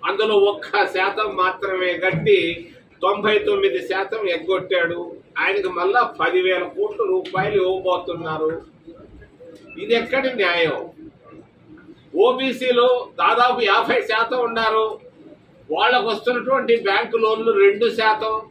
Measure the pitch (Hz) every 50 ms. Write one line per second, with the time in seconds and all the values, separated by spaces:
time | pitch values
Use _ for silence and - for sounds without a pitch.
0 | - 165 190 202 214 214 214 202 196 202 202 - - - - 180 175 185 - 185
1 | 185 202 - 208 214 208 190 190 185 190 - - - 190 190 185 180 180 175 160
2 | 180 185 165 160 - 214 202 180 165 165 170 170 - - - - _ _ _ _
3 | - 185 202 208 208 214 214 208 208 208 202 196 196 190 170 180 165 - 185 190
4 | 196 196 220 220 208 190 170 160 - - 190 185 185 - 196 180 170 170 175 175
5 | 175 170 - - - _ _ - - 185 196 202 190 185 180 175 175 190 208 247
6 | 240 - - - 160 165 175 185 185 190 185 175 - - - - 202 214 - -
7 | - 190 185 185 175 - - 185 190 208 208 196 185 185 190 185 185 185 180 180
8 | 175 185 170 160 160 160 160 156 156 160 165 165 - - _ - _ - - -
9 | - - - - - - _ - - - - - - - - 160 185 214 233 233
10 | 233 - 254 269 262 262 247 233 196 180 175 170 165 156 135 113 - - - -
11 | - - - - _ - - - - _ _ _ _ - - - - - - -
12 | - - - 156 208 247 254 254 269 269 233 - 254 254 247 240 240 254 247 247
13 | - - - - - - - - 247 - - - 226 196 196 220 - - - 254
14 | 202 - 220 220 226 - 254 254 240 233 233 226 226 220 220 220 220 220 202 -
15 | - - _ - - - - _ _ _ _ - - - 151 160 160 165 - 247
16 | 202 226 214 - - 240 247 240 208 254 269 262 233 233 233 226 190 196 196 208
17 | 233 - 226 226 226 220 220 214 226 226 214 196 196 196 202 214 233 226 - 226
18 | 220 220 214 214 214 220 214 196 - -